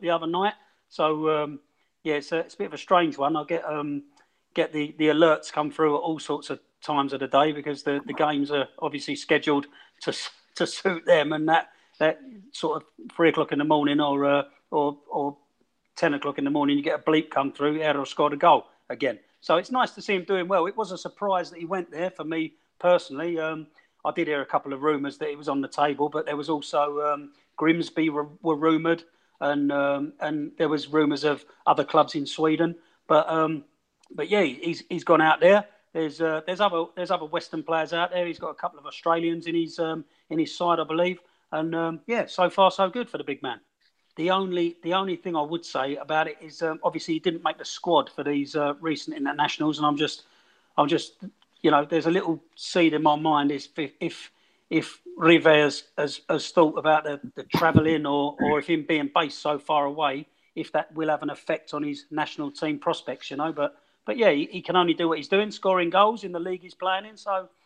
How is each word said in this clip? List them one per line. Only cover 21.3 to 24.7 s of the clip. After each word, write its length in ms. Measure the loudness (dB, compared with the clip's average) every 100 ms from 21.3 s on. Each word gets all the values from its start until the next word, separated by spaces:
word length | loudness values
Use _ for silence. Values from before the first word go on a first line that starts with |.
| -2 -2
that 100 | -10
he 60 | -6
went 240 | -6 -6
there 220 | -6 -8
for 120 | -6
me 300 | -6 -4 -6 _ _ 0
personally. 600 | 4 4 2 -8 -4 -4
Um, 280 | -4 -6 -12 _ _ _
I 80 | -6
did 160 | -4 -2
hear 140 | -4
a 40 | -2
couple 280 | -4 -4